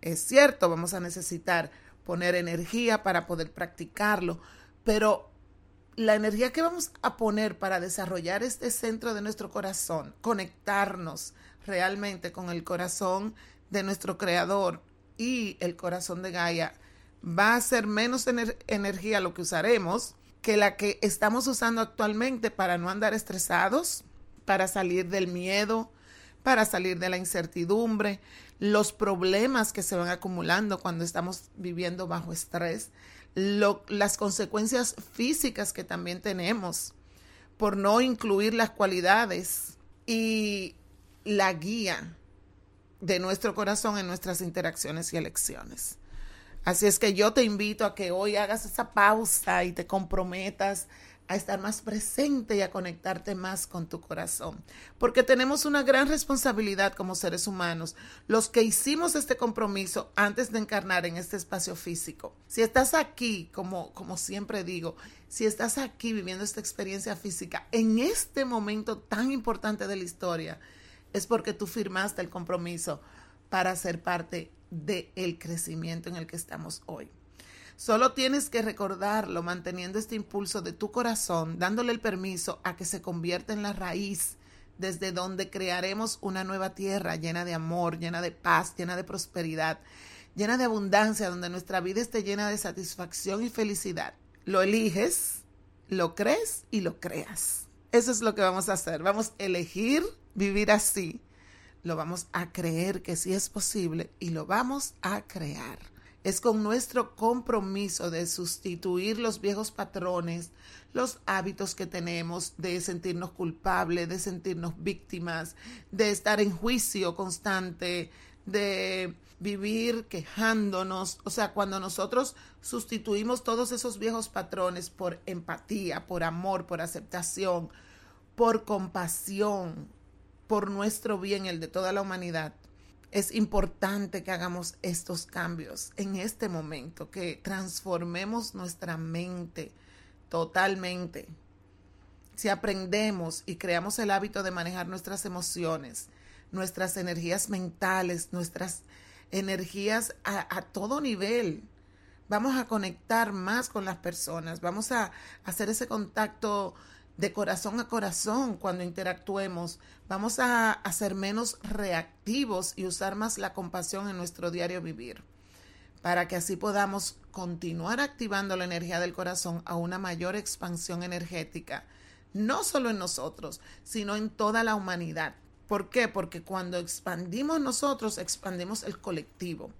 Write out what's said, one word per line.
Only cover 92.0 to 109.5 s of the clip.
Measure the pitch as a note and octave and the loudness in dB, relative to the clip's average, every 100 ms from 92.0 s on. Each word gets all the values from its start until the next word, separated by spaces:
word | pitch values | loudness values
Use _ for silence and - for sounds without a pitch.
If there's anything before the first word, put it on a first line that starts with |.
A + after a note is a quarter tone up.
esté | A#3 A3+ | 0 -2
llena | G3 G3+ G#3 | 0 0 0
de | G#3 | -2
satisfacción | G3+ F3+ F3+ - E3+ - F#3 G3 A#3+ | -4 -6 -8 -8 -8 -6 -2 -2 -2
y | |
felicidad. | A3+ G#3+ G3+ G3+ E3 D#3+ - - - | 0 0 0 -4 -4 -6 -8 -20 -14
Lo | - F#3+ | 2 4
eliges, | F#3+ A3 A3 F3 A#3+ E4+ - - - - - - - | 6 6 4 4 2 2 -2 -4 -10 -20 -20 -20 -4
lo | F#3+ E3+ E3+ | 0 0 2
crees | G#3 D#4+ A4+ - - | 2 2 0 -6 -2
y | G#3+ | -2
lo | F3 - | -2 -4
creas. | F3 - - - - - - - - | -6 -6 -8 -4 -4 -4 -8 -18 4
Eso | A#3 A#3 | 4 6
es | A3+ | 2
lo | A3+ G#3+ | 2 4
que | |
vamos | F#3+ F#3 F#3 | 4 4 0
a | |
hacer. | F#3+ - D#3+ | 0 0 0
Vamos | F3 G3+ A3 | 2 2 0
a | - G3 | -2 -2
elegir | F3+ E3+ - A3+ C#4+ F#4+ - - - | 0 -2 0 2 4 2 -8 -12 -2
vivir | G3 G3 G#3+ | 2 4 6
así. | G#3 - - F3 A#3 - - - - - - | 6 6 0 -4 -8 -16 -20 -20 -20 -20 -12
Lo | E3+ D#3+ | -4 -4
vamos | D#3 F3+ - | -4 -6 -4
a | F3 F3 | -4 -4
creer | - F3 D#3+ F3+ - | -4 -2 0 0 -2
que | - E3+ | -2 -4
sí | - | 0
es | F#3+ - | 0 0
posible | - - G#3+ F3 D#3+ - - | -2 -2 0 -2 -2 -6 -6
y | F3 | -4
lo | D#3+ D#3 | -4 0
vamos | G3+ B3 C#4 - - | 0 0 -2 -6 -6
a | - G3+ | -4 -4
crear. | G3+ F#3+ D3+ D3 A2+ - - - - - | -6 -8 -6 -6 -10 -12 -16 -20 -20 -6
Es | F#3+ F#3+ | -2 2
con | - A3 | 2 2
nuestro | G#3 A#3 B3+ B3 A#3+ - | 2 0 0 0 -2 0
compromiso | A3+ A#3+ A#3 A#3 F#3+ G3 G3+ E3 F3 | 2 2 2 0 0 -2 -4 -4 -4
de | E3 E3+ | -2 -4
sustituir | - E3+ - G3 E3+ F#3 F3+ G3 A3 | -4 -4 -4 -6 -4 0 0 0 0
los | A#3 A3 | 0 0
viejos | G3+ | -2